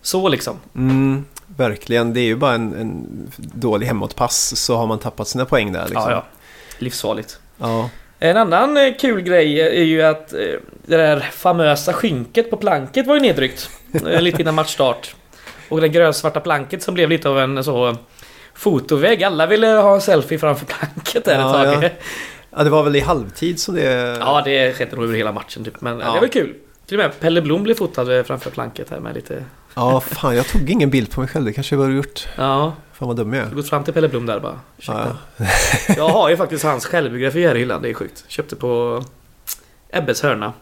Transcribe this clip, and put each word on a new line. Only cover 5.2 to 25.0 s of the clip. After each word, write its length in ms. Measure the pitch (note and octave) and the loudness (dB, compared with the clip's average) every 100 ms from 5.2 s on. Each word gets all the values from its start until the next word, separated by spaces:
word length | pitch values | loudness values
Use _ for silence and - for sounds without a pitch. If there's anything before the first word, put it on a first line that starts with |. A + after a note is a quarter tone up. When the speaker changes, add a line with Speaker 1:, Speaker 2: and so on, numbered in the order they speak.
| G#2+ | -8
Speaker 2:
sina 180 | B2+ B2+ | -4 0
poäng 260 | C3+ G#2 | 0 0
där, 100 | F2 E2+ | -4 -4
liksom. 160 | - A2 | -2 -2
Speaker 1:
Ja, 0 | |
ja. 140 | A#2 - - - - - - | -2 -4 -20 -20 -20 -20 -10
Livsfarligt. 600 | B2 - A2 G#2+ G#2 - - _ | -8 -6 -4 -6 -8 -18 -20 _
Speaker 2:
Ja. 320 | A2+ A2+ A#2 - - _ | -4 -2 -4 -10 -20 _
Speaker 1:
En 180 | E3 G3 | 2 4
annan, 400 | A3 E3+ C4+ D4 | 4 4 4 4
eh, 160 | C4+ C4 | 4 2
kul 220 | C4+ G#3 | 0 0
grej 400 | F3+ F3+ D#3 D3 | 2 4 4 4
är 220 | D#3+ D3 | 2 4
ju 180 | D#3+ D#3+ | 4 6
att, 320 | D#3 D#3 - | 4 2 -4
eh, 60 | D2+ G2 C#2 - - - | -6 -4 -4 -10 -20 0
det 120 | E3 | 4
där 220 | D#3 D3 | 4 2
famösa 720 | - - F3+ E3+ D#3 C#3+ E3 | -2 0 2 4 4 2 0
skynket 560 | F3 A3+ C3+ A2+ - A#3 | 0 0 -2 0 0 0
på 80 | - | -2
planket 500 | G#3 D#3 C3 B3+ B3+ | 0 0 0 -2 2
var 80 | D4 | 4
ju 60 | |
nedryckt, 480 | B3+ C#3+ C3 - - - - | 4 2 -2 -4 -14 -16 -6
Speaker 2:
<laughs> 0 | |
Speaker 1:
eh, 280 | D#3+ D#2+ E3 | -6 0 2
lite 200 | F3 D#3+ | 2 0
innan 140 | D#3+ D#3 | 0 0
matchstart. 600 | D#3 - C3+ - - - _ - - - - | -2 0 0 0 -10 -20 _ -20 -20 -20 -6
Och 120 | D#3 | 0
det 80 | D#3+ | 2
grönsvarta 500 | D#3+ E3 D3 D#3 D3 | 6 4 4 -2 -4
planket 440 | E3+ D3 C3+ F#3 | -2 -2 -2 -8
som 100 | - | -6
blev 160 | F3+ D#3+ | 0 2
lite 200 | D#3+ D3 | 2 2
av 100 | C3+ | 2
en 240 | C3 C3+ | 0 -2
så 320 | C3 B2 B2 A#2+ - - - - - | -2 0 0 -2 -10 -20 -20 -20 -20
fotovägg. 720 | - G#3 D3 - D3 E3+ A3+ | -4 0 0 2 2 4 4
Alla 220 | F#3+ D#3+ E3 | 2 2 2
ville 220 | G#3+ A3 | 4 4
ha 280 | G#3+ G3+ G3 | 6 6 4
en 60 | |
selfie 380 | G3 E3 - D#3+ | 4 2 2 -2
framför 260 | D#3 C3+ - | 0 0 -4
planket 600 | - D3 - - A#3+ G#3+ | -8 -8 -8 -4 -2 0
där 140 | C#3 | 2
Speaker 2:
Ja, 280 | C3+ C#3 C#3 | 2 4 4
Speaker 1:
ett 60 | |
tag. 100 | D3 | 4
Speaker 2:
ja. 60 | E3+ - - - - - - - | 0 -2 -14 -12 -14 -18 -16 0
Ja, 60 | |
det 60 | D3+ | 4
var 140 | D3+ | 4
väl 120 | D3+ D3 | 4 2
i 40 | |
halvtid 600 | C3+ D#3+ G2 - E3 E3 | 2 -2 -2 -6 -4 -4
som 160 | - F3 | -4 -2
det 420 | B2+ B2 B2 A#2+ | 0 0 -2 -2
Speaker 1:
Ja, 220 | A#2+ D3 C#3 | 0 2 2
det 280 | C#3 C3 B2+ | 2 2 0
skedde 180 | A#2+ | -6
nog 100 | - | -4